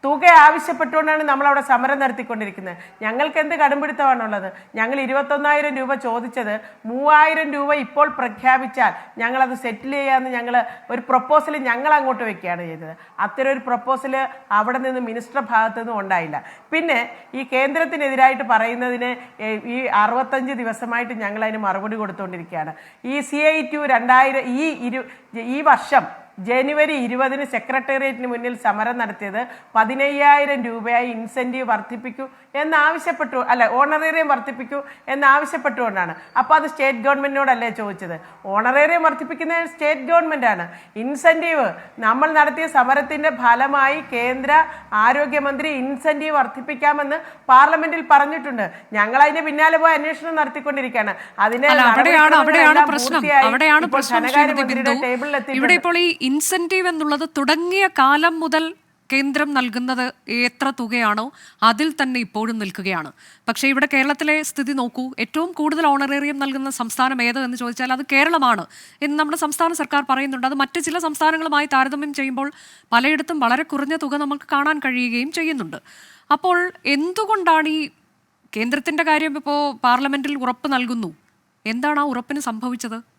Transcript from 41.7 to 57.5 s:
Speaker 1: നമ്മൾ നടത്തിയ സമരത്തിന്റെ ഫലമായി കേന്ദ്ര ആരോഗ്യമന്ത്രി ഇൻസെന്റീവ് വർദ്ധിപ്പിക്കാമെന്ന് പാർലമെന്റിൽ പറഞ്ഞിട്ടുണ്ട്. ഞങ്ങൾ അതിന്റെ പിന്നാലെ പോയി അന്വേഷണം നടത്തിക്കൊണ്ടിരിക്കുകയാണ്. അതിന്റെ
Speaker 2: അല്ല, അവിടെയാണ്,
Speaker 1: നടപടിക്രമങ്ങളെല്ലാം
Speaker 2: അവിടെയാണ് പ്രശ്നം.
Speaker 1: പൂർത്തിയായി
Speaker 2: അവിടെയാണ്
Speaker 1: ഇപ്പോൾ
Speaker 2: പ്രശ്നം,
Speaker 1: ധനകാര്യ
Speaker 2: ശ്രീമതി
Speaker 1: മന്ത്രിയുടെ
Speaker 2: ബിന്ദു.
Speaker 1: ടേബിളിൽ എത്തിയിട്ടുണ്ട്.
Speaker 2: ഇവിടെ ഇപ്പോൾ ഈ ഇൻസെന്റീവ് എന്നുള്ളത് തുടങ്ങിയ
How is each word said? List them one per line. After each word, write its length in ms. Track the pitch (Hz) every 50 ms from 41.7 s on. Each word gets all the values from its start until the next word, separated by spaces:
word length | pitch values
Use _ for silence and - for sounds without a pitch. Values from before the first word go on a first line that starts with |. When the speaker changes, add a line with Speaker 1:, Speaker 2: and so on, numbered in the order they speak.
| - - - - _ -
Speaker 1:
നമ്മൾ 320 | 226 220 233 262 302 320
നടത്തിയ 360 | 311 311 294 294 247 311 320
സമരത്തിന്റെ 640 | 320 320 269 247 247 269 285 285 285 311 294 302 311 254 233 247
ഫലമായി 600 | 233 240 240 269 277 285 277 269 269 294 311 262 - 247
കേന്ദ്ര 520 | 233 240 247 262 269 262 277 294 311 311 311 - - - - 214
ആരോഗ്യമന്ത്രി 760 | 214 220 240 262 285 294 269 277 294 277 277 277 269 302
ഇൻസെന്റീവ് 680 | 311 294 262 254 269 277 254 - 311 302 285 302 311 302 285
വർദ്ധിപ്പിക്കാമെന്ന് 800 | 254 - - 269 247 302 294 247 294 294 294 294 285 277 294 320 320 - - - _ -
പാർലമെന്റിൽ 540 | 262 254 277 302 330 311 320 320 330 330 262 -
പറഞ്ഞിട്ടുണ്ട്. 600 | 294 285 285 285 320 320 254 294 254 226 202 165 - - - _ 214
ഞങ്ങൾ 280 | 214 208 214 240 269
അതിന്റെ 200 | 294 302 294 330
പിന്നാലെ 360 | 302 311 285 294 311 320 330
പോയി 160 | 320 320 320 320
അന്വേഷണം 420 | 294 294 311 311 311 302 330 320
നടത്തിക്കൊണ്ടിരിക്കുകയാണ്. 800 | 311 294 262 - 294 247 294 269 277 254 247 247 240 214 220 180 - - - - -
അതിന്റെ 280 | 202 214 233 247 269
Speaker 2:
അല്ല, 140 | 294 302 285
അവിടെയാണ്, 180 | 254 240 226 240
Speaker 1:
നടപടിക്രമങ്ങളെല്ലാം 680 | - 330 339 311 302 311 302 302 - 302 311 330 320 302
Speaker 2:
അവിടെയാണ് 200 | 311 294 294 302
പ്രശ്നം. 300 | 302 262 240 262 339 311
Speaker 1:
പൂർത്തിയായി 240 | 277 294 285 277 -
Speaker 2:
അവിടെയാണ് 400 | 220 220 254 311 302 294 208 -
Speaker 1:
ഇപ്പോൾ 120 | - 269
Speaker 2:
പ്രശ്നം, 220 | 269 262 - 247 233
Speaker 1:
ധനകാര്യ 240 | 233 247 269 294 302
Speaker 2:
ശ്രീമതി 180 | 294 302 269
Speaker 1:
മന്ത്രിയുടെ 280 | 269 254 262 262 262 269
Speaker 2:
ബിന്ദു. 180 | 277 262 294
Speaker 1:
ടേബിളിൽ 280 | 247 247 247 277 294 285
എത്തിയിട്ടുണ്ട്. 220 | 277 214 277 262 262
Speaker 2:
ഇവിടെ 140 | 269 349 359
ഇപ്പോൾ 240 | 392 370 349 349
ഈ 200 | 349 349 349 330 - - 262
ഇൻസെന്റീവ് 580 | 269 302 - - 359 349 349 330 381 381 359
എന്നുള്ളത് 420 | 359 339 311 311 302 294 277 320 320 _
തുടങ്ങിയ 480 | 294 277 254